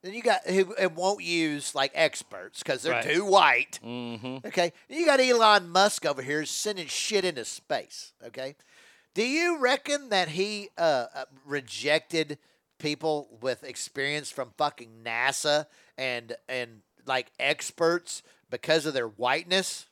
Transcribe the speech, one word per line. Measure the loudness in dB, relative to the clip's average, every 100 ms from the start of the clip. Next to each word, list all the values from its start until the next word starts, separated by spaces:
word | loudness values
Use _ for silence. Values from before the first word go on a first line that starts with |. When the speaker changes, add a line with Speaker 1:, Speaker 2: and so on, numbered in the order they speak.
Speaker 1:
Then | -12
you | -4
got | 0 0 2
who, | 0 0 0
it | -2
won't | 2 0 0
use, | 0 0 0 -2 -4
like, | -2 -2
experts | 2 0 0 -14 -14 -14 -10
'cause | -4 -2
they're | 0
Speaker 2:
Right. | -2
Speaker 1:
too | 0 0
white. | 6 8 8 6 0 -10
Speaker 2:
Mm-hmm. | -10 -8 -8 -8 -10 -10 -6
Speaker 1:
Okay. | -2 -2 _ _
You | 0 2
got | 4
Elon | 4 6 8 6 4
Musk | 4 4 2 -2
over | -4
here | -4 -4
sending | -4 -6 -6 -6 -6
shit | -6 0 0
into | 0 -4
space. | -10 -12 _ -4 -4 -16 -18 _
Okay. | -16 -12 -12 -12 _ _ -20 _ _
Do | -2
you | 0 2 0 2
reckon | 2 2 0 -4 0
that | 0 0
he, | -2 -4 -4 -10 -2
uh, | 2 2 -2
uh, | -10 -14 -16
rejected | -8 -6 -6 -6 0 0 0 -4 -2 -6 _ _ _ _
people | -6 -4 -2 -2 -6 -8
with | -6 -4
experience | -8 -12 -10 -4 -2 -4 -6
from | -8 -10 -2
fucking | -2 -2 -20 -12
nasa | -6 -2 0 0 0 0 0 _ _ -8
and, | -6 -6 -8 -14 -8
and, | -8 -8 -12 _ _ -4
like, | -4 -4 -4
experts | -2 -2 -6 0 2 2 -4 -14 _ _ _
because | -10 2 2 2
of |
their | -2 -4
whiteness? | -2 0 0 2 0 0 -10 -16